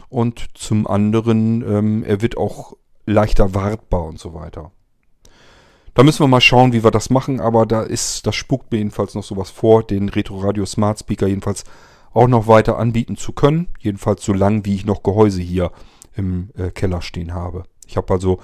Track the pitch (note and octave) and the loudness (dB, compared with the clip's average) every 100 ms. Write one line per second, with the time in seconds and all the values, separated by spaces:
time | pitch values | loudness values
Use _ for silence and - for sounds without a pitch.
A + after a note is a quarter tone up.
0 | - B2+ A#2 - - - - G#2+ - G2 | -10 -4 -4 -4 -10 -10 -4 -2 0 0
1 | G#2 A2+ A2+ A2 A2 A2+ A#2+ G#2 G#2+ G#2+ | 2 2 2 0 2 -2 -2 -2 0 -2
2 | - G2+ A#2+ - G#2 - - - _ _ | -2 -2 -2 -2 -6 -6 -18 -20 _ _
3 | - G#2 G#2+ - G2+ G2 G2 A2 - F2 | 0 2 4 4 4 2 -4 -6 -4 -4
4 | D#2+ - F#2 E2 D#2+ - D2+ _ _ _ | -4 -12 -16 -14 -16 -16 -18 _ _ _
5 | _ _ - _ _ _ _ _ - - | _ _ -20 _ _ _ _ _ -6 4
6 | C#3+ - C3+ B2+ - B2 B2+ A#2 G#2+ G#2 | 4 4 4 4 4 6 4 6 4 2
7 | - C3 C3+ B2+ A#2 A2+ A2 A2 - A2+ | 0 -2 0 -2 0 2 2 0 -2 -6
8 | - - B2 - - C3+ - A2+ G#2 - | -6 -6 -4 -4 -4 -4 -2 -4 -4 -4
9 | G2+ G#2 - G2 F#2 - A2+ A2 G#2+ G2 | -6 -6 -8 -8 -10 0 4 4 4 -4
10 | G2+ G#2 - F#2+ G2 G#2 F#2+ - G#2 G#2+ | -2 -4 -6 -4 -4 -2 -4 -2 -2 -2
11 | - G#2+ G2 G2 G#2 G2+ - - - _ | -6 -2 0 -2 -4 -8 -10 -20 -20 _
12 | - A2+ B2 B2 G#2+ A2 A2 G#2+ A#2 A#2 | -4 4 4 4 6 6 6 0 -2 -2
13 | - G2+ - - C#3+ D#3+ F3 - A2 G2 | -4 -6 -6 0 2 2 -4 -6 -6 -4
14 | - G2+ - G2 G2 G#2+ G2+ G2 G2+ G2 | -2 -2 -2 0 2 0 -2 -4 -2 -2
15 | - G#2+ G#2+ F#2 F2+ F2+ F2 - - _ | 0 4 4 2 -4 -4 -4 -6 -20 _
16 | - - F#2+ F2+ G2 - F2+ - G2 F2 | -16 -8 -4 -4 -8 -8 -8 -4 -4 -4
17 | - F2 F2 F2+ F2 F2+ F#2 _ - - | -6 -10 -10 -8 -8 -10 -14 _ -8 -6
18 | - F#2+ F#2 F2+ | -2 -2 0 -2